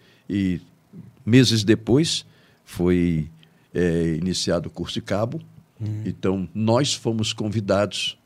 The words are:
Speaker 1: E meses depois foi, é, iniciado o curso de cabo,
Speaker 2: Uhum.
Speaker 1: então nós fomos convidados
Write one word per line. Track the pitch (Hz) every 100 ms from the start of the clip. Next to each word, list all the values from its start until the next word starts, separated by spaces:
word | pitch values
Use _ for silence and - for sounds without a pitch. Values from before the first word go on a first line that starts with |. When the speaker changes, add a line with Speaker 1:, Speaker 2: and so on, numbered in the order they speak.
| _ _ -
Speaker 1:
E | 101 95 87 - _ _ - - -
meses | - 127 117 113
depois | 101 107 107 127 160 - - _ _ _
foi, | - - 87 90 87 80 76 - _ _ _
é, | - 87 82 82 78
iniciado | 90 87 - 87 -
o |
curso | - 85
de | -
cabo, | - 101 120 156 - - - -
Speaker 2:
Uhum. | 107 107 101
Speaker 1:
então | 87 98 95 87
nós | 107 110 120 143
fomos | - 120 113 107
convidados | - 107 110 98 98 104 - - -